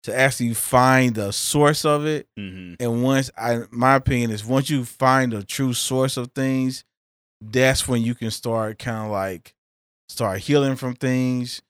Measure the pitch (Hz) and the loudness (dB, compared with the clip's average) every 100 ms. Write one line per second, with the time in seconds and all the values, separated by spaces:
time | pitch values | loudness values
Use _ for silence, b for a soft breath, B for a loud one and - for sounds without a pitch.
0 | - 120 135 - 120 113 - 127 127 131 | -4 2 2 2 -2 -2 2 4 6 6
1 | 127 110 101 - - 147 147 151 156 147 | 4 0 -4 -4 0 4 4 4 2 2
2 | 151 151 - - 98 92 90 87 120 117 | 0 -4 -6 -14 -12 -12 -14 -6 -2 0
3 | 127 135 127 - 117 117 107 117 131 135 | 2 2 0 -6 -2 -2 -4 0 4 4
4 | 131 127 117 107 107 135 135 143 120 - | 2 0 -2 -4 -2 -2 0 -2 -4 0
5 | 131 131 127 110 98 - 131 120 - 131 | 2 4 2 -4 -8 -4 -2 -2 -2 0
6 | 131 135 123 - 135 131 131 127 _ _ | 0 -2 -8 -4 -2 0 -2 -6 _ _
7 | _ _ _ _ 107 123 131 131 - 123 | _ _ _ _ -4 2 2 2 0 0
8 | 117 120 113 - 120 113 110 107 123 113 | -2 -4 -6 -6 -4 -2 -2 -6 -8 -6
9 | 107 101 95 90 - _ _ _ _ _ | -4 -4 -4 -8 -14 _ _ _ _ _
10 | _ - 110 95 - 143 135 131 127 123 | _ -4 -4 -2 2 2 4 -2 -6 -4
11 | 131 127 127 127 120 - | -2 0 0 -2 -4 -10